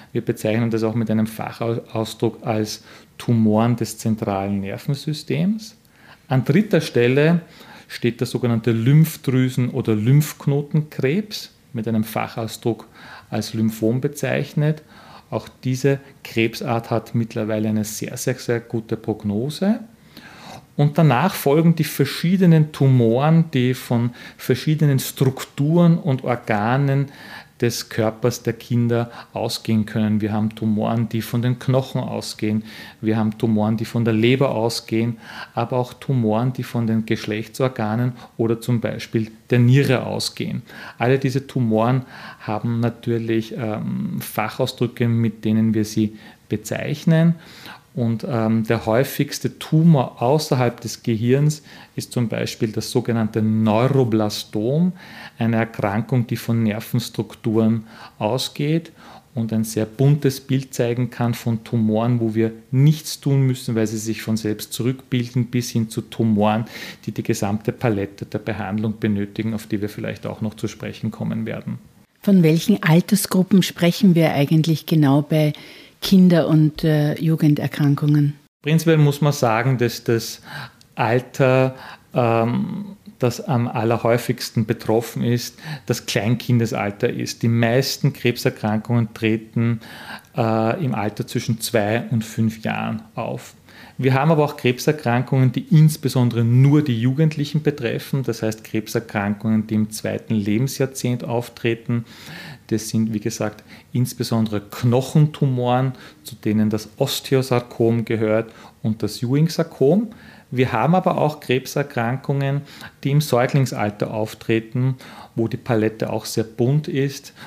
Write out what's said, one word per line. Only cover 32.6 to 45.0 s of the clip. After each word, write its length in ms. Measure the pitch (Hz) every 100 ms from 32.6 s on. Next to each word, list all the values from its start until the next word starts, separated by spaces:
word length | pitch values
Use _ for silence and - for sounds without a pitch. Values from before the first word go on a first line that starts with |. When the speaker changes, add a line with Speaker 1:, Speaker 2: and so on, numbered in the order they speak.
| 110 - - -
Speaker 1:
Wir 160 | 107 113
haben 220 | 110 107
Tumoren, 400 | 113 107 107 113
die 80 | 113
von 180 | 120
der 100 | 117
Leber 400 | 110 117 131 139
ausgehen, 640 | 110 113 - - 113 117 113 - - -
aber 240 | 117 117 127
auch 160 | 123
Tumoren, 580 | - - 127 110 107 127
die 120 | 127
von 220 | 120 120 113
den 200 | 113 110
Geschlechtsorganen 1080 | 110 - 107 107 - 131 131 107 117 123 127 - -
oder 240 | 113 113
zum 220 | - 120
Beispiel 500 | 110 110 - 117 110 - -
der 80 | 123
Niere 460 | 120 135 135 120 107
ausgehen. 580 | 107 - - - 127 - - - -
Alle 200 | 117 135
diese 300 | 135 135 135
Tumoren 540 | 135 117 110 117 131 127 - - -
haben 400 | - 107 120 117
natürlich, 720 | 120 120 120 117 113 113 110 -
ähm, 640 | 113 110 113 - - 135
Fachausdrücke, 880 | - - 107 - 127 - 120 -